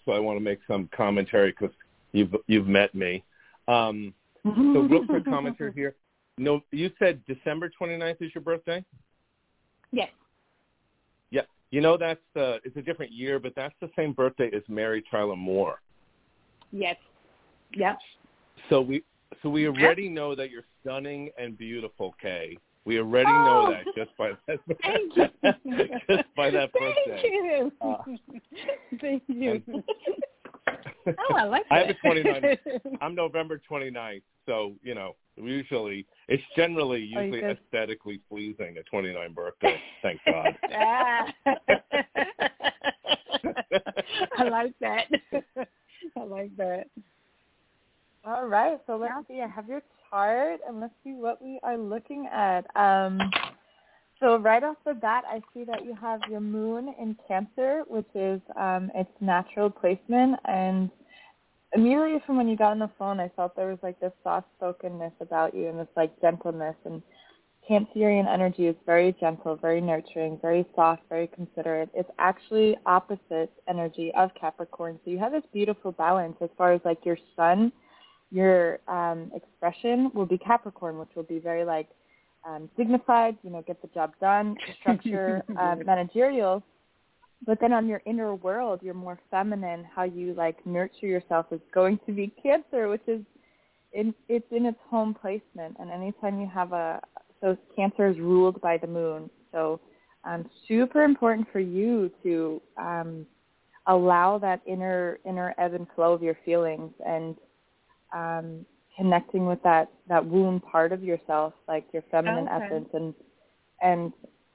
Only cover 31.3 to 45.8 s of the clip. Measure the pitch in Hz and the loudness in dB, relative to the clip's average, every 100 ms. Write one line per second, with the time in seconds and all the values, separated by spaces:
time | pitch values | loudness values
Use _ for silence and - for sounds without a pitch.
31.3 | - 208 269 440 175 185 - 311 320 403 | 2 2 0 4 4 4 2 2 4 2
32.3 | 269 285 254 294 254 269 269 151 175 165 | 2 2 0 -2 -8 -8 -8 -6 -4 -2
33.3 | 160 160 151 - 147 135 120 113 98 - | -2 -4 -8 -8 -8 -8 -8 -10 -12 -16
34.3 | _ - 113 101 101 123 113 95 - _ | _ -4 -4 -4 -8 -10 -8 -10 -12 _
35.3 | - 117 139 131 123 104 98 - _ - | -14 -8 -8 -4 -6 -4 -8 -12 _ -4
36.3 | 139 - - 170 165 139 123 107 113 196 | -4 -2 0 0 0 -2 -2 -4 -6 -4
37.3 | 117 202 - _ 113 110 110 104 98 - | -4 -4 -6 _ -4 -4 -8 -12 -14 -12
38.3 | 104 104 104 90 82 - 101 95 87 85 | -12 -10 -10 -12 -14 -8 -6 -4 -8 -10
39.3 | 82 87 - - - - - - - 311 | -8 -10 -2 0 0 -8 -6 -6 -2 -2
40.3 | 165 156 - - 214 220 247 254 233 226 | 0 0 -2 -4 0 2 2 2 0 -4
41.3 | - 277 262 - - - 190 - - 349 | -2 0 0 2 2 0 -4 -2 -4 -4
42.3 | - 277 - 269 - 285 - - 302 - | -2 -4 -2 -4 -4 -6 -4 -4 -4 -4
43.3 | 285 - - - 190 - - - - 370 | -6 -6 -8 -2 -2 -2 -8 -6 -6 -4
44.3 | 466 247 226 247 - 220 220 - 285 - | 0 0 0 -2 -4 -4 -2 -2 -2 -2
45.3 | 277 - 254 247 _ | -8 -8 -12 -12 _